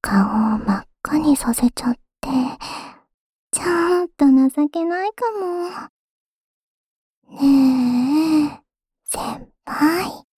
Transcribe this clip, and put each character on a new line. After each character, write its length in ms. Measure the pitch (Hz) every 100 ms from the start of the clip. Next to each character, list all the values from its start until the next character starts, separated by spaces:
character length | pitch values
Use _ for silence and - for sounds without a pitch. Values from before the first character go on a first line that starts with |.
顔 540 | - 202 202 220 220 220
を 20 |
真 220 | - 196
っ 80 | - _
赤 160 | - 302
に 180 | 311 277
さ 160 | -
せ 160 | 233 247
ち 140 | -
ゃ 80 | 247
っ 80 | 240 _ _
て、 100 | 269 262 254 - - - - - _ _ _ _ _
ち 100 | -
ょ 440 | 349 349 339 359 359
っ 20 | -
と 80 | 277
情 440 | 262 269 - 294
け 140 | 330 330
な 200 | 349 392
い 80 |
か 180 | 427 480
も。 600 | 427 370 349 349 370 - _ _ _ _ _ _ _ _ _ _ _ _ _ _
ね 1160 | - 277 277 262 262 247 247 254 302 320 311 294
え、 160 | - _ _ _ _ -
先 480 | - - - - _ -
輩。 600 | - 294 339 392 - _